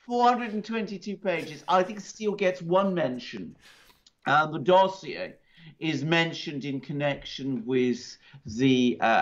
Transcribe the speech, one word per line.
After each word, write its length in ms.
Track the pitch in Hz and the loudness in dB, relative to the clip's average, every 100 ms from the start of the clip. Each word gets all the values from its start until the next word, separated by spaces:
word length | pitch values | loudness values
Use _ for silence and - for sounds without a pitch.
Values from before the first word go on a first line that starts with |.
| - | -4
four 180 | 240 | 2
hundred 300 | 240 240 233 | 4 4 0
and 100 | 208 | -6
twenty-two 540 | 214 226 196 196 208 196 | -4 -4 -6 -8 -10 -6
pages. 460 | 196 165 - - - | -2 -2 -4 -10 0
I 140 | 185 | 2
think 180 | 185 208 | 2 -4
Steele 340 | - - 214 | -14 -6 -4
gets 280 | 196 185 180 | 0 -2 -2
one 320 | 170 185 196 | 0 2 2
mention. 600 | 180 135 123 - 107 82 - - - _ _ _ _ | 0 -2 -4 -10 -12 -14 -16 -20 -20 _ _ _ _
And 300 | - 143 156 | 0 2 2
the 40 | 156 | 0
dossier 760 | 135 185 190 185 151 82 92 - _ _ 165 - | 4 6 6 0 -10 -10 -10 -12 _ _ -20 -8
is 260 | 160 143 | -4 -2
mentioned 600 | 147 165 165 - 170 143 | 2 2 2 -2 -8 -8
in 160 | 143 139 | -6 -6
connection 840 | - 143 143 139 - - 135 127 113 | -6 -4 -2 -4 -8 -8 -6 -4 -2
with 500 | 127 123 117 - - _ - - | 2 2 0 -6 -20 _ -18 -10
the, 520 | 107 135 127 123 117 | 0 4 6 4 4
uh, 40 | 113 107 | 4 4